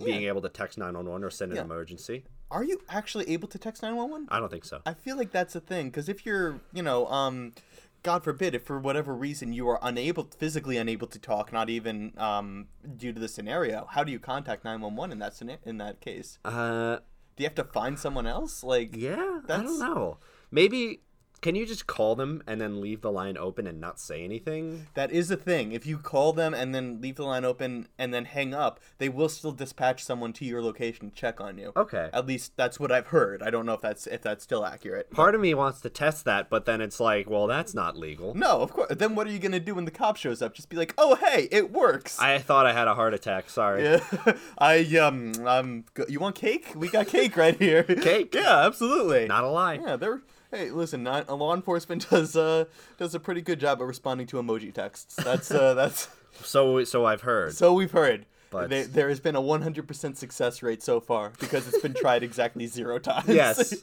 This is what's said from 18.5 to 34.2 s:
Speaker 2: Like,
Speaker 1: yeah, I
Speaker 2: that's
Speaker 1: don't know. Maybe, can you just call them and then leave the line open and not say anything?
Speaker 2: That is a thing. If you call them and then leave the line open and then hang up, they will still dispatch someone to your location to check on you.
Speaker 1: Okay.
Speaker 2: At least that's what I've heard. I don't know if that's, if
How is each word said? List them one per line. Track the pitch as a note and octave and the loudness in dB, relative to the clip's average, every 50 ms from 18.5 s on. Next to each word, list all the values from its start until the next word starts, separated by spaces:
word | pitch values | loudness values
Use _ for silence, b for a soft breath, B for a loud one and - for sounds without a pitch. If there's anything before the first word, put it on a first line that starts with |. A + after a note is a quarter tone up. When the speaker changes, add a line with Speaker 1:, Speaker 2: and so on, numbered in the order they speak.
| - - - | -10 -10 -2
Speaker 2:
Like, | B2+ B2+ B2 A#2 A2 A2+ | 0 0 0 0 -2 -8
Speaker 1:
yeah, | A2 A#2 C3+ F#3 | -8 -6 -6 -4
I | D#4+ F#4 G4 F4+ D#4+ C4+ | -4 -4 -6 -6 -8 -6
Speaker 2:
that's | - D#3 G3 A3+ | -4 -4 -4 -2
Speaker 1:
don't | C#4 E4 D4+ | -4 -4 -4
know. | B3 - A#3 - G#2 E2+ D2+ b b b b b b b | -4 -4 -2 -2 -4 -4 -6 b b b b b b b
Maybe, | - D3+ F3+ G3 A#3+ B3+ A#3+ A3+ - - _ _ _ _ _ _ _ _ | 4 4 4 4 4 0 -4 -4 -8 -12 _ _ _ _ _ _ _ _
can | - E3+ E3 | -2 -2 -2
you | G#3 A3+ | -2 -4
just | A3 A3+ - - | -6 -8 -10 -8
call | - - - A2 G#2+ A#2 | -8 -2 0 2 2 2
them | A#2+ C3+ C#3 D#3 D#3 - | 0 -2 -4 -6 -8 -8
and | - A2 A2 | -8 -6 -6
then | A2 G#2+ G#2 G2+ | -4 -6 -6 -6
leave | G2+ G#2 G#2+ G#2+ | -6 -8 -8 -6
the | - G#2+ | -6 -4
line | G2+ F#2+ F#2+ G2 F#2+ | -4 -4 -6 -6 -6
open | C#2 F2 F#2+ F#2+ - G#2 | -6 -6 -6 -6 -6 -8
and | F#2 E2 D#2 | -8 -10 -10
not | D#2+ F2 - - | -12 -12 -12 -12
say | - - D#2 D#2+ F2 | -12 -10 -10 -10 -8
anything? | F#2 G#2+ A#2 - D#3+ D#3 D#3 D#3+ D#3+ D#3+ D#3+ D#3 - - | -8 -10 -8 -8 -8 -8 -6 -8 -10 -10 -12 -16 -10 -6
Speaker 2:
That | C#3 C#3 C3 | -6 -4 0
is | D#3 E3+ F3 E3 | 0 0 0 0
a | G3 | -4
thing. | G3 - F3+ F3 D3+ A2+ G#2+ A2+ | -4 -2 0 0 0 0 -2 -6
If | A#2 - | -6 -6
you | D3+ D#3 D3+ | -6 -8 -8
call | D3+ - - C3+ C#3+ D#3+ D#3 | -8 -2 0 2 4 4 2
them | D#3+ E3 D#3+ D#3 | 2 -2 -2 -2
and | A#2+ B2+ C3 C3 | -4 -4 -4 -4
then | C3 B2+ B2 A#2+ A2 | -6 -6 -6 -10 -8
leave | B2 C3 C3+ | -10 -10 -8
the | C#3+ C#3+ | -8 -6
line | C3+ C3 B2+ B2+ | -4 -4 -2 0
open | B2+ B2 - C3+ B2+ B2 A#2 A2+ _ _ - | -2 -2 -2 -4 -6 -6 -8 -12 _ _ -8
and | C3 B2 | -6 -4
then | B2 B2 A#2+ | -4 -6 -6
hang | - - C#3+ C#3 C3 C3 | -6 -6 -4 -4 -4 -2
up, | D3 C#3+ B2+ - b b b b | -2 -2 -2 -2 b b b b
they | _ C#3 C#3 | _ -4 -4
will | B2+ C3+ D#3 D3+ | 0 0 0 0
still | D3+ - - D3+ | -2 -6 -8 -8
dispatch | C#3 C3 C3+ B2+ - - C#3 C3 B2+ B2+ - | -8 -8 -10 -12 -4 0 0 0 0 0 -6
someone | - B2+ A#2+ A#2+ A#2 A2+ | -6 -6 -6 -6 -8 -8
to | - C3+ | -8 -8
your | B2 A#2+ A#2+ A#2 | -6 -4 -2 -4
location | A2+ G#2+ - A#2+ A2+ A2+ - - G#2 | -4 -4 -2 -6 -6 -6 -8 -14 -16
to | - | -12
check | - - A#2 A2 - | -6 -6 -6 -6 -6
on | G2+ G2+ F#2 G2 | -12 -12 -12 -12
you. | G2 F#2+ - | -14 -4 0
Speaker 1:
Okay. | - G#3+ G#3+ - G2 D#2+ D#2+ - | 0 0 0 -2 -6 -4 -2 -4
Speaker 2:
At | B2 B2+ | -4 -2
least | C3 C3+ B2 - - _ | -2 -4 -6 -6 -10 _
that's | - B2+ A#2+ - - | -2 -2 -2 -2 -4
what | D3 C3+ | 0 2
I've | B2+ B2+ - | 2 2 2
heard. | - - D#3+ A#2+ G2 G2 F#2+ G#2 | 4 4 4 4 4 0 -4 -2
I | A2+ | -2
don't | A2+ A#2 A2+ | 0 0 0
know | A#2 A2+ | -2 -2
if | - | -2
that's, | - G#2+ G#2 - - | -2 -6 -6 -6 -8
if | - A#2 A#2 | -10 -10 -4